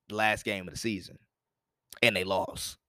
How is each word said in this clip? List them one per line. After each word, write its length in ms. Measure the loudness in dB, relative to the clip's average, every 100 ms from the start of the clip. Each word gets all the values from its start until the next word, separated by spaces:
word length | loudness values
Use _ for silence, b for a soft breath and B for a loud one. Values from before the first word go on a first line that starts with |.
| -8
the 60 | 0
last 280 | 2 2
game 240 | 0 -4 -4
of 60 |
the 60 | -6
season, 400 | -4 -4 -6 -18 _ _ _ _ _ _ _ 2
and 140 | 4 4
they 80 |
lost. 540 | 2 0 -2 -6 -10 -12